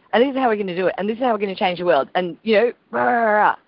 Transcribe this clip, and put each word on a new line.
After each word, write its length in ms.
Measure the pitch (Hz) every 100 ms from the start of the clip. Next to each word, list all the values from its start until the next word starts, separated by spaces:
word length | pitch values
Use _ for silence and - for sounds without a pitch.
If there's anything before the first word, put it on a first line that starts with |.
| _
and 100 | 214
this 80 | 269
is 60 | 262
how 100 | 254
we're 60 | 214
gonna 180 | 196 170
do 120 | 180
it, 80 | -
and 120 | 202
this 80 | 226
is 60 |
how 80 | 254
we're 40 | 214
gonna 160 | 202 185
change 240 | 196 175
the 60 | 175
world," 240 | 147 131 -
and, 220 | 180 160
you 120 | 220 208
know, 180 | 240 - _
rah, 120 | 233
rah, 280 | 240 240 226
rah. 240 | 208 185 -